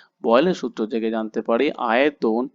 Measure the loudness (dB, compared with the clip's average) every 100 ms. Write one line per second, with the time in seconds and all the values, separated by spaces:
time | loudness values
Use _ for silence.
0 | _ _ 2 4 2 0 -6 -6 -6 -4
1 | -2 -4 -4 -6 0 0 0 -2 0 2
2 | 2 0 -2 -2 -4